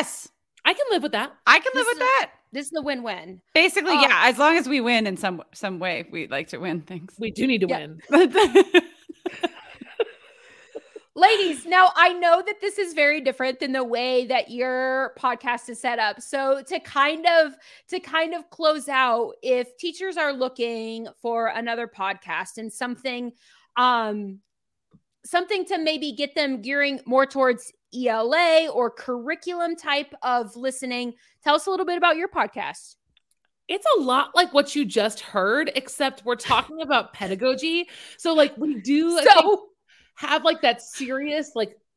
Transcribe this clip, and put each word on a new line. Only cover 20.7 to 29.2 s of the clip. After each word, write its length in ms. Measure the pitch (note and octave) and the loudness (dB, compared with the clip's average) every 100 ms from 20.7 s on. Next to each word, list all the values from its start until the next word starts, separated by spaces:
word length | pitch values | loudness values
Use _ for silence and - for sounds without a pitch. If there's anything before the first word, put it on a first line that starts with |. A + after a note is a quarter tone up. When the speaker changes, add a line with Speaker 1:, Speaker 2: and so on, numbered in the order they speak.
| A#3 A3 A3+ A3+ - | -6 -8 -10 -12 -10
Speaker 3:
for 260 | A#3+ A#3 A3+ | -6 -2 -2
another 400 | - A#3 A#3 A#3 | -4 -6 -6 -8
podcast 680 | - G3 F#3+ - E3 F#3 - | -6 -6 -6 -8 -8 -8 -12
and 160 | A3 | -14
something, 580 | - B3 B3 C4+ B3 B3 A#3+ _ _ _ - | -8 -8 -8 -8 -8 -10 -14 _ _ _ 0
um, 640 | B3 A#3+ A3 G#3 G3+ F#3+ _ _ _ _ _ _ _ _ | 2 2 -2 -6 -8 -14 _ _ _ _ _ _ _ _
something 420 | - F4 F4+ G4+ F#4 | -4 -4 -2 -4 -2
to 120 | F#4+ | -2
maybe 360 | D#4 D#4 D4 | -2 -2 -6
get 200 | A3 C#4+ | -6 -4
them 300 | D#4 C#4+ C4 | -2 -2 -4
gearing 360 | G#3+ C#4+ C#4+ C4+ - | -4 -2 0 -2 0
more 220 | C4 C4+ | 2 2
towards 440 | C4+ C4 B3 - - _ | 2 0 0 -6 -20 _
E 160 | B3 B3 | -4 -2
L 240 | A3 A3+ | 0 2
A 340 | D#4 F4 D#4+ D#4+ | 2 4 4 4
or 200 | B3 A#3+ | 0 -2
curriculum 840 | - - B3 | -4 -8 -6